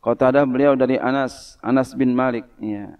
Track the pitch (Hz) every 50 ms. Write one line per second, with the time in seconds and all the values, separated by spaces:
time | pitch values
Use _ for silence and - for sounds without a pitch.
0 | - 113 120 - 139 127 127 143 143 131 123 131 139 143 139 131 131 123 131 -
1 | - 127 131 139 135 123 - - - - - _ - 107 127 135 131 127 - 131
2 | 131 127 123 127 127 131 120 117 - - _ _ - 107 104 101 104 - - -